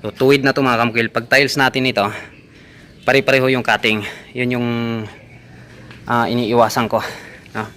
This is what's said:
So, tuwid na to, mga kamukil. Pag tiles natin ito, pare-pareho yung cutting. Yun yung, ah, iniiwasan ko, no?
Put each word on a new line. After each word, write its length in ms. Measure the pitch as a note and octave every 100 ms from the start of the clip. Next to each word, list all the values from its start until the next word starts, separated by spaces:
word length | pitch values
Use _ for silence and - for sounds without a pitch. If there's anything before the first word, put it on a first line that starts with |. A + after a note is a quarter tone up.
So, 80 | A2
tuwid 320 | - C3 C#3+
na 160 | C3+ C3+
to, 80 | C3+
mga 160 | A#2
kamukil. 320 | A#2 A2+ A2+
Pag 160 | - A#2+
tiles 240 | C3+ C#3
natin 320 | D3 C3 C3 C3
ito, 160 | A2+ G2 - - - - - - - - - -
pare-pareho 480 | C3+ C3 C3 C3
yung 80 | B2+
cutting. 400 | A#2 G#2+ A2+ G#2+ G#2 - -
Yun 240 | B2 B2 B2
yung, 100 | A#2+ A#2 A#2 A2+ G#2+ - - - - - - - - - -
ah, 160 | A#2+ A2
iniiwasan 640 | A#2+ A2 A#2+ A2 B2+ A2
ko, 160 | A2 - - - - -
no? 160 | A2+ G#2+